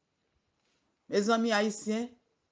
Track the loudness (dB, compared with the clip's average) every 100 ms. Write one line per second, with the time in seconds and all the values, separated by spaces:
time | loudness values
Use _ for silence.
0 | _ _ _ _ _ _ _ _ _ _
1 | -4 0 2 2 2 2 0 -2 -4 -4
2 | -4 -12 _ _ _